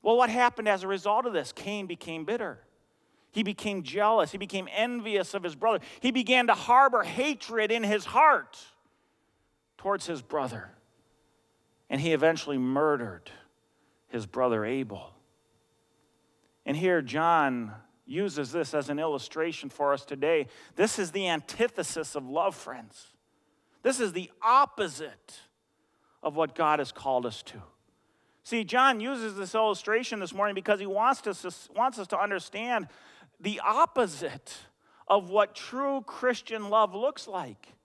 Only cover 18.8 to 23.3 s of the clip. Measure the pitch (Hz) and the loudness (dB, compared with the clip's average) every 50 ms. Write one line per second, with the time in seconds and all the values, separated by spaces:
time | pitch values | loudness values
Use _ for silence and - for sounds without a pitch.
18.8 | 135 127 147 147 156 160 147 131 - - - 156 160 170 156 - - 143 - - | -2 -2 -4 -2 -2 -2 -2 -4 -6 -10 -6 -4 -4 -4 -4 -8 -12 -14 -6 -2
19.8 | 143 143 139 139 - - 147 135 139 156 165 156 143 127 - - - - _ - | 0 0 0 0 -2 -10 -6 -2 0 2 2 2 0 -4 -10 -20 -20 -16 _ 0
20.8 | 185 220 - - 196 170 156 196 196 180 165 156 - - - - 226 240 - - | 0 0 0 -2 -4 -4 -2 -4 -2 0 -2 -2 -4 -10 -2 0 0 0 0 -4
21.8 | 165 - - 165 156 - - 151 135 127 135 160 185 196 170 - - - 127 131 | -6 -6 -6 -6 -8 -6 -8 -10 -8 -4 -2 0 0 0 -2 -4 -14 -14 -14 -14
22.8 | 113 107 - - - _ _ _ _ _ | -16 -18 -20 -20 -20 _ _ _ _ _